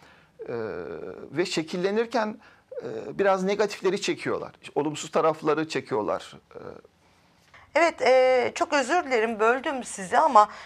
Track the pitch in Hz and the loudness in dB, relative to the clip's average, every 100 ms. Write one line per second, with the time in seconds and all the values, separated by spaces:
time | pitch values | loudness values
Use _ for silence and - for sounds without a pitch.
0 | - - _ - 466 120 110 87 85 82 | -20 -20 _ -18 -10 -8 -8 -8 -10 -10
1 | - - - 139 175 - 160 185 185 208 | -12 -14 -10 -6 -4 -4 -6 -4 -2 -2
2 | 233 247 214 214 - _ - 539 - 110 | -2 -2 -4 -6 -18 _ -18 -14 -10 -10
3 | - 143 196 190 185 202 214 - 185 190 | -8 -2 2 2 0 0 -2 -2 -2 -2
4 | 190 160 139 92 71 - - - 147 151 | -2 -4 -4 -4 -6 -14 -8 -4 -4 -4
5 | - 170 156 156 151 151 156 135 120 117 | -4 0 2 2 0 0 -2 -4 -4 -4
6 | 95 90 - - _ - - - - _ | -2 -4 -6 -20 _ -18 -16 -18 -20 _
7 | _ _ _ _ _ - - 294 339 320 | _ _ _ _ _ -20 -4 2 2 2
8 | 247 262 254 254 233 226 330 294 247 349 | 4 6 6 4 2 0 0 2 2 0
9 | 294 247 226 220 220 262 262 269 214 - | 2 0 0 2 2 2 -2 -6 -8 -10
10 | 185 240 311 233 208 - | -2 2 6 6 6 2